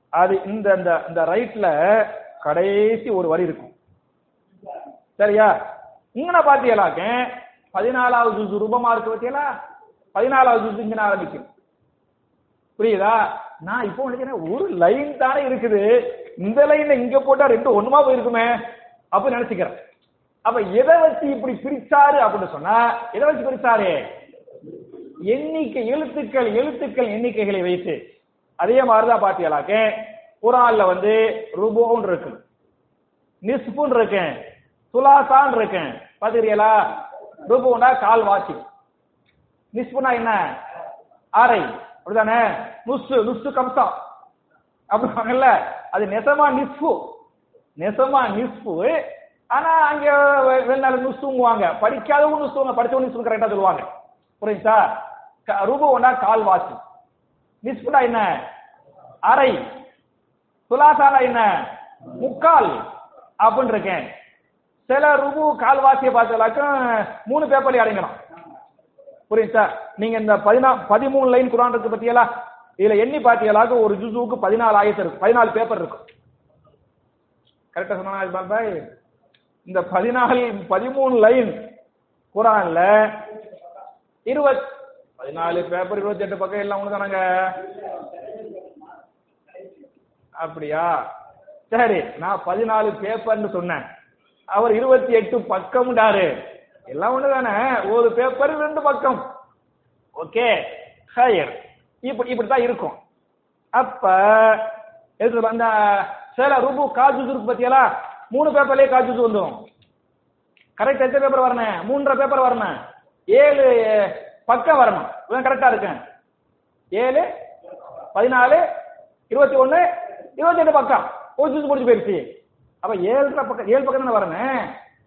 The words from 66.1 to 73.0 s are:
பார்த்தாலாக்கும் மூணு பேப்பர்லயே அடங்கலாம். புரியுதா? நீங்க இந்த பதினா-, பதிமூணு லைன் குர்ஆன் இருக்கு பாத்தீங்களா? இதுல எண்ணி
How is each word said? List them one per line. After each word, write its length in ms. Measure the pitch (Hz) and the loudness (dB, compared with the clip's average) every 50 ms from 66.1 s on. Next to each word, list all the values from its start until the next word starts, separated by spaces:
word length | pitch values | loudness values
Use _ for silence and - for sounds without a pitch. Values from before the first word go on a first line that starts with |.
| 247 | 2
பார்த்தாலாக்கும் 920 | 233 233 226 226 220 220 226 220 285 285 285 277 262 254 240 226 214 190 - - - - | 2 2 2 0 0 0 0 0 -2 -2 -2 -2 -2 -2 -2 -2 -2 -4 -6 -10 -14 -6
மூணு 220 | 214 269 311 311 | -4 -2 -2 0
பேப்பர்லயே 380 | 269 277 269 269 269 254 240 220 | 2 2 2 4 2 2 2 2
அடங்கலாம். 320 | 214 208 190 160 131 - - - - - - - - - - - _ _ _ _ _ _ _ _ - - _ _ - | 2 0 -4 -6 -8 -10 -16 -20 -20 -20 -20 -20 -20 -20 -20 -20 _ _ _ _ _ _ _ _ -20 -20 _ _ -2
புரியுதா? 380 | 214 226 220 - - 220 202 165 - - - - - | 0 0 2 2 2 2 2 2 -2 -8 -14 -14 -8
நீங்க 220 | 196 214 226 226 220 | -6 -4 -4 -4 0
இந்த 160 | 214 214 208 | 2 2 2
பதினா-, 440 | - 208 208 220 254 262 269 254 214 165 - | 4 4 4 4 6 4 4 2 2 2 2
பதிமூணு 400 | 208 226 269 269 269 269 262 254 | 2 2 2 0 0 2 2 4
லைன் 220 | 247 254 254 247 | 4 4 2 2
குர்ஆன் 180 | 233 240 240 240 | 2 2 2 2
இருக்கு 280 | 233 226 226 226 226 | 0 -2 -4 -4 -6
பாத்தீங்களா? 280 | 220 226 233 240 240 226 - - - - - - - _ _ _ - | -4 -2 2 4 4 4 2 0 -6 -14 -16 -20 -20 _ _ _ 0
இதுல 200 | 196 214 214 | 2 2 4
எண்ணி 200 | 202 | 2